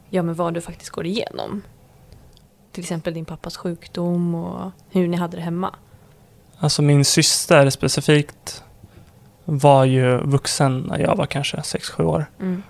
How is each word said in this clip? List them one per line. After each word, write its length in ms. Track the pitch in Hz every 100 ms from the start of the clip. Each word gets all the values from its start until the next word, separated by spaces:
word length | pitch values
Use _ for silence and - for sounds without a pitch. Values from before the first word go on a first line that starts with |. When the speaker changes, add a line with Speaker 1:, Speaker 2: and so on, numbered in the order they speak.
| _
Speaker 1:
ja, 120 | 185
men 120 | 170
vad 200 | 165 170
du 60 | 165
faktiskt 300 | 170 170 -
går 160 | - 165
igenom? 560 | 220 - - 53 202 - - _ _ - - - - _ _ _
Till 100 | -
exempel 300 | 175 165 170
din 100 | 165
pappas 320 | 160 160 - -
sjukdom 800 | 180 170 - - 175 175 175
och 360 | 170 175 180 185 - _
hur 180 | 185 175
ni 80 | 175
hade 200 | 175 175
det 60 |
hemma. 320 | 165 170 190 - _ - - _ _ _ _ -
Speaker 2:
Alltså, 240 | 151 -
min 220 | 147 143
syster 640 | 135 - 151 - - 160 139
specifikt 920 | - 151 - 151 151 147 - - - - - - - - _ - _
var 400 | - 143 143 139
ju 340 | 131 131 127 123
vuxen 640 | 143 139 - - 139 131
när 180 | - -
jag 180 | - 202
var 100 | 143
kanske 360 | 139 143 -
sex, 280 | - - -
sju 140 | -
år. 220 | 160 160 147 -
Speaker 1:
Mm. 220 | 185 180 -